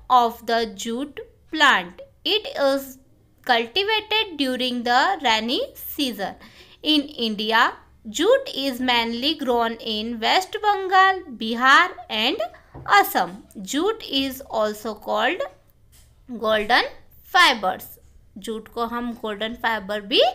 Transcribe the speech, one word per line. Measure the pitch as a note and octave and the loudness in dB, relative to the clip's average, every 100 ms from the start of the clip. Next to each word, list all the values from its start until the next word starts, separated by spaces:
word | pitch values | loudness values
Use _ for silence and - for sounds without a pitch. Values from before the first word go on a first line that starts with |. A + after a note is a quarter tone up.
| - | 2
of | B3+ A#3 A#3 A#3 | 4 4 0 -2
the | A#3 A#3 G3 | -2 -2 -6
jute | A#3 A#3 D4 - A#4 _ _ | -8 -6 -8 -10 -16 _ _
plant। | D#4 C#4+ G#3 F3 F#3 - _ D4+ | 4 6 4 0 -12 -20 _ -2
It | G#4+ G#4+ - C#4 | -2 -4 -2 0
is | C4+ C4+ - _ _ _ _ - | 0 -4 -16 _ _ _ _ 0
cultivated | A#3 A#3 F#4 G4+ A4 G#4+ G#4+ A4 D#4 | 0 0 -2 0 -2 0 -2 -2 -4
during | C4+ B3+ B3+ B3 A#3+ | -4 -2 -4 -2 0
the | B3 E4 G4 | 2 2 0
rainy | C4+ A3 A3 D#4+ C#5+ - | 0 0 0 -4 -4 -10
season। | - - C4+ G#3 F3+ F3+ - - - - | -12 -4 -4 -4 -8 -10 -20 -20 -20 -6
In | - D4+ C#4 - A#3 | 0 0 0 -4 -4
India, | G#3 G#3+ A3 C#4+ - _ _ A3 | -4 0 2 2 -2 _ _ -10
jute | G#3+ F4+ C5+ C5+ C4 C4+ | 0 4 4 2 -4 -4
is | B3 B3+ | -2 0
mainly | A#3+ A3+ A#3 C#4 D#4+ C4 | 0 0 -2 -2 -2 0
grown | A#3+ A3+ A3+ - G#3+ | 0 0 -4 -6 -6
in | A3+ A#3 | -6 -2
West | A3+ D4+ F#4 G#4+ G#4 | 0 0 0 -2 0
Bengal, | G4+ F#4 F#4+ F#4+ F#4+ F4+ A3+ | 0 2 4 4 2 -6 -8
Bihar | A3 A#3 C4 D4 F#4 - - | -6 2 6 6 4 -2 -8
and | A3 A#3 G4+ F5 - _ - - G4+ | -2 -2 -2 -6 -10 _ -12 2 4
Assam। | G4 B3 F3 G3 - - F#3+ | 4 0 -2 -6 -18 -14 -6
Jute | C#4 F#4+ A4+ - C#4 | -2 -2 -2 -4 -4
is | C4+ C4 - | -4 -6 -6
also | A3 G#3+ G#3+ A#3 G#3 G#3+ | -2 -2 -4 -10 -8 -4
called | G#3+ A#3+ F#4 C#5+ - _ _ _ - _ _ - A#3 | 0 0 -2 -6 -12 _ _ _ -20 _ _ -16 -6
golden | A3 G#3+ G#3 B3+ C5 - - - - | 0 0 2 2 2 -6 -20 -20 2
fibers। | F4+ E4+ A#3+ F#3 - - - - - _ - | 6 6 4 -2 -4 -10 -20 -20 -20 _ -14
जूट | G#3+ A3 A3 | -10 -10 -8
को | A#3 | -6
हम | A3+ A#3+ A#3+ A3+ | -4 -4 -8 -6
गोल्डन | G#3+ G#3 A3 | -8 -6 -8
फाइबर | A#3 A#3 A3 G3 G#3 | -4 -2 -2 -4 -8
भी | G3+ D#4 E5 | 0 2 2